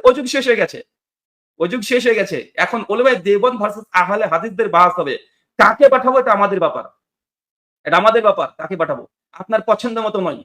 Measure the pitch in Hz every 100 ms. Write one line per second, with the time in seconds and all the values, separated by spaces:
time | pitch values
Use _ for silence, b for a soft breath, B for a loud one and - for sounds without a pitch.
0 | 247 254 247 277 254 220 170 - - _
1 | _ _ _ _ _ - 175 247 202 254
2 | 240 220 190 143 - - 180 233 202 214
3 | 262 233 180 202 247 247 208 208 - 180
4 | 175 202 190 160 226 185 214 170 180 175
5 | 143 117 - _ _ - 208 220 277 262
6 | 254 262 247 202 202 190 160 127 - _
7 | _ _ _ _ _ _ _ _ 147 170
8 | 208 226 214 185 139 - 160 185 156 131
9 | - _ _ - 185 220 - 214 240 226
10 | 214 208 175 123